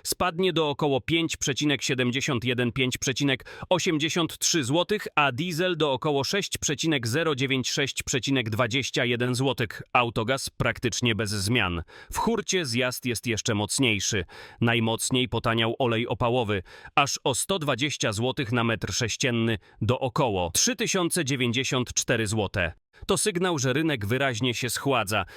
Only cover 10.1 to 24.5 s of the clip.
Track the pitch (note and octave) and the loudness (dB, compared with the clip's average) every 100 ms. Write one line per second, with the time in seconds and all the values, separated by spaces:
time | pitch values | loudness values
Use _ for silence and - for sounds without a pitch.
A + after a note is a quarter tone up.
10.1 | A#2 A2 C3+ - - C3 A2 B2+ - B2 | 0 0 -2 -4 -2 -2 0 -2 0 0
11.1 | G#2 A2 G#2+ F#2+ B2 F#2+ E2+ - - - | 2 0 -2 0 2 2 -2 -6 -14 -10
12.1 | - - A3+ - F#3 D3 A2+ B2+ - B2 | -4 0 0 0 -2 0 0 -2 -2 -4
13.1 | A2+ B2 G#2+ - G#2 G#2 - C3 G#2+ - | -4 -2 -2 0 0 0 2 2 2 0
14.1 | G#2 E2+ - - - A#2 A#2 A2+ A2+ - | -2 -4 -10 -18 0 2 4 2 0 0
15.1 | B2+ B2 A#2 B2 A2+ A2+ - B2 A2+ A#2+ | 0 0 0 0 2 2 2 0 2 0
16.1 | A2+ A#2+ B2+ G#2+ G2+ - - - - C#3 | 0 0 2 0 -2 -4 -14 -4 0 0
17.1 | - D3+ B2 - G3 D3 B2 C#3+ - C3+ | 0 -2 -2 -2 -2 -2 -2 -2 -2 -2
18.1 | G2+ B2 B2+ A2+ A#2+ A#2 A2+ A2 G2 A2+ | 0 -2 -2 -2 0 2 0 -2 -2 -2
19.1 | - C3+ A#2 A2+ A2 - - G#2 B2 C3 | 0 0 2 2 0 -6 -4 0 0 0
20.1 | - C3 G2 F2 - - B3+ A3 F#3+ E3+ | 0 0 2 0 2 0 0 -2 0 0
21.1 | - C#3 C#3 B2 A#2 B2+ C3+ A#2+ - - | 0 -2 0 0 0 0 0 -2 -2 0
22.1 | A#2+ G#2+ A2 G2 G#2 E2+ - _ _ - | 0 0 0 0 0 -2 -4 _ _ -2
23.1 | G3 G#3+ F3 F3+ D#3+ C3 C3 D#3+ C#3 G2+ | 0 0 0 0 0 0 2 0 0 0
24.1 | B2+ C#3 A2+ B2+ | 0 0 0 -2